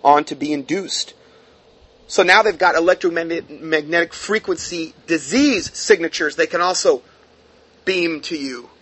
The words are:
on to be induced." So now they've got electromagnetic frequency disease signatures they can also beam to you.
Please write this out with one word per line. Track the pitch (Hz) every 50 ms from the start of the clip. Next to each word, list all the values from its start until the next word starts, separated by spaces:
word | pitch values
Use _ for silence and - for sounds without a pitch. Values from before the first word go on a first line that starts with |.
| -
on | 143 147 147 151
to | - 156
be | 139 143 151
induced." | 151 147 131 - 156 196 190 151 - - - - - _ _ _ _ - _ _ _ _ _ _ _ _ - _ _ _ _
So | - - -
now | 185 180 185 208
they've | 220 220 185
got | 151 180 180 -
electromagnetic | 165 170 175 180 180 - 180 170 170 165 165 170 165 135 - 147 143 151 160 160 156 151 147 165 170 170 165
frequency | - - - - 208 220 - - 180 - - - - 170 165 156 - _ _
disease | - 165 156 139 135 170 254 285 294 254 185 - - -
signatures | - - - 220 175 165 160 - - 165 147 -
they | - 160
can | 156 - 170
also | 175 180 180 - - 190 151 123 _ _ _ _ _ _ _ _ _ _ _ _ _ _ _ _ _
beam | - 190 180 170 170 160 147
to | 143 - 170
you. | 151 139 135 127 120 120 - _ _